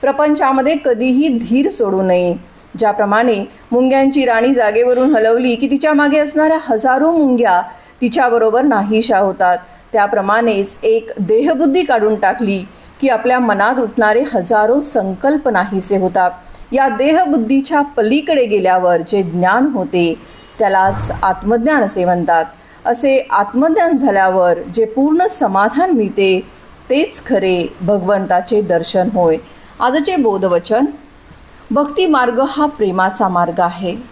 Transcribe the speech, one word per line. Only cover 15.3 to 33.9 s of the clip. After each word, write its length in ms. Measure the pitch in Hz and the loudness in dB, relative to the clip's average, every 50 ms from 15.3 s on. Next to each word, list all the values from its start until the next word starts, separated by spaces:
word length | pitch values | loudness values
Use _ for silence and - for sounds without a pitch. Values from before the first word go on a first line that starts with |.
| 302 302 285 269 | -2 0 -2 -2
नाहीसे 480 | 220 190 180 202 196 190 190 - 202 | 0 0 -2 -2 -4 -6 -4 -2 -2
होतात. 340 | 190 185 185 180 190 185 180 180 - - - - - - - - | 0 0 0 0 0 0 0 -2 -6 -18 -20 -20 -20 -16 -6 -2
या 160 | 269 269 269 | 0 0 0
देहबुद्धीच्या 920 | 220 214 262 294 311 330 370 294 285 294 226 214 277 269 269 - 320 294 | 0 0 0 2 2 2 2 2 0 -2 0 0 0 0 0 0 -2 -2
पलीकडे 680 | 285 285 285 - 220 214 240 294 302 311 330 285 247 | -2 -2 -2 -2 0 0 0 -2 0 0 0 0 0
गेल्यावर 540 | 226 208 208 185 185 185 185 185 180 175 170 165 170 | 0 0 0 2 2 0 2 2 2 2 0 0 -2
जे 140 | - 202 190 | -2 -2 -2
ज्ञान 440 | 170 160 180 175 185 196 233 262 | -2 -2 0 2 2 2 2 2
होते, 480 | 302 247 202 185 - - 180 170 170 160 - - - - - - - - - | 0 0 -2 -4 -2 0 0 0 0 -2 -4 -10 -20 -20 -20 -20 -20 -6 -2
त्यालाच 540 | 220 202 190 190 190 196 196 - - - - - - | 0 0 2 2 2 2 0 -2 -4 -6 -4 -2 -2
आत्मज्ञान 600 | 190 185 185 - 196 226 240 226 285 311 277 226 | -2 -2 -2 -2 -2 -2 0 0 0 0 2 0
असे 220 | 196 - 196 180 | 0 -2 -2 0
म्हणतात. 400 | 175 180 180 170 151 170 165 165 - - - - - - - - | 0 0 0 0 0 0 0 0 -2 -8 -20 -20 -20 -20 -10 -4
असे 420 | - 240 247 - 277 269 262 - - | -4 -2 0 2 2 2 2 0 0
आत्मज्ञान 680 | - 202 202 202 - 240 285 330 320 302 349 330 330 | -2 -2 -2 -2 -2 0 0 2 2 2 0 0 0
झाल्यावर 600 | 262 269 269 196 196 190 190 185 190 180 180 170 170 175 185 175 | 0 0 0 2 2 2 2 2 2 2 2 0 0 -4 -8 -2
जे 100 | 226 226 | -2 -2
पूर्ण 420 | 220 220 262 269 294 311 330 359 | -2 0 0 0 2 2 2 0
समाधान 640 | 427 - - 285 208 190 190 202 220 226 269 349 381 | 0 0 -2 -2 0 0 2 0 0 0 0 0 0
मिळते, 520 | 349 247 214 196 - - 196 190 190 185 190 - - - - - - - - - | 2 0 0 -2 -2 0 0 2 2 0 -2 -8 -18 -20 -20 -20 -20 -20 -6 -2
तेच 340 | 254 285 330 - - - - | 0 0 0 -2 -4 -10 -6
खरे 400 | - 254 196 190 190 185 175 170 175 - - | -2 -2 0 0 0 -2 -2 -2 -6 -8 -8
भगवंताचे 840 | 185 170 208 202 175 180 208 196 190 175 180 180 180 - 240 208 208 | -4 -2 -2 -2 0 0 -2 -2 0 0 -2 -2 -2 0 -2 -2 0
दर्शन 460 | 180 180 170 165 - - 196 180 185 202 | 0 -2 -2 -2 -2 -2 -2 -2 0 0
होय. 240 | 185 175 165 160 156 - - - - - - - - | 0 2 2 0 0 -4 -12 -20 -20 -20 -20 -10 -4
आजचे 360 | - 247 262 311 294 349 370 | -2 -2 0 0 -2 -2 -2
बोधवचन. 680 | 349 262 226 196 196 190 190 175 175 175 - 214 226 277 294 285 - - - - - - - - - - - - - - - | 0 0 0 0 0 -2 0 0 -2 -2 0 0 0 0 -2 -4 -8 -18 -20 -20 -20 -20 -20 -20 -20 -20 -20 -20 -20 -12 -4
भक्ती 360 | 220 262 294 285 285 - 370 | -2 -2 -2 -2 -2 -2 0
मार्ग 340 | 359 302 269 247 240 240 226 269 277 | 2 2 2 0 0 0 -2 -2 -2
हा 180 | 294 294 302 | -2 -2 -2
प्रेमाचा 640 | 294 294 - 220 196 180 190 185 185 185 - 226 190 | -2 -2 -2 -2 -2 0 0 0 -2 0 -2 -2 0
मार्ग 320 | 180 175 175 170 165 175 | 0 0 -2 -2 0 -2
आहे. 360 | 180 170 180 175 196 180 | -2 -2 -2 -6 -8 -8